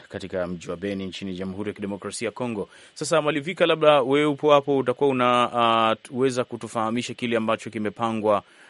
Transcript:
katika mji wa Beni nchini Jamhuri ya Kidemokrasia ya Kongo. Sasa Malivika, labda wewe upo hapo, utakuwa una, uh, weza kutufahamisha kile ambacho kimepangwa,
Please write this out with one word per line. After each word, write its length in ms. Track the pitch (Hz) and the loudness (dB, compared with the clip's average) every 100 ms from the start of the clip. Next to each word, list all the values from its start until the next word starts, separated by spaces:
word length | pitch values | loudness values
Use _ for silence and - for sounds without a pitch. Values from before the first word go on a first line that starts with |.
| - | -10
katika 380 | 101 95 95 87 | -12 -8 -6 -6
mji 240 | 87 85 | -6 -8
wa 60 | 85 | -8
Beni 300 | 101 98 95 | -6 -6 -8
nchini 280 | - 98 | -10 -10
Jamhuri 340 | 90 95 95 104 | -8 -8 -6 -8
ya 40 | |
Kidemokrasia 520 | 98 98 101 104 - 110 | -8 -10 -8 -10 -6 -8
ya 60 | |
Kongo. 360 | - 123 104 87 - - | -6 -8 -6 -10 -14 -20
Sasa 280 | - 151 160 | -10 0 2
Malivika, 440 | 147 147 151 185 170 | 2 -2 -4 0 0
labda 360 | 160 151 147 | 4 6 6
wewe 240 | 127 143 151 | 4 2 2
upo 260 | 143 151 | 2 4
hapo, 260 | 143 143 135 | 4 4 0
utakuwa 320 | 127 123 143 | 0 2 2
una, 840 | 127 123 123 120 120 117 113 113 110 - | 4 4 4 2 2 4 4 2 0 -4
uh, 100 | 123 | -2
weza 240 | 131 123 | 0 0
kutufahamisha 680 | 117 110 113 120 110 120 120 | -4 -8 -6 -4 -2 -2 -4
kile 220 | 120 120 117 | -6 -2 0
ambacho 340 | 110 107 113 | 0 -2 -4
kimepangwa, 720 | 107 107 101 113 110 107 101 - - | -6 -6 -4 -4 0 2 2 0 -20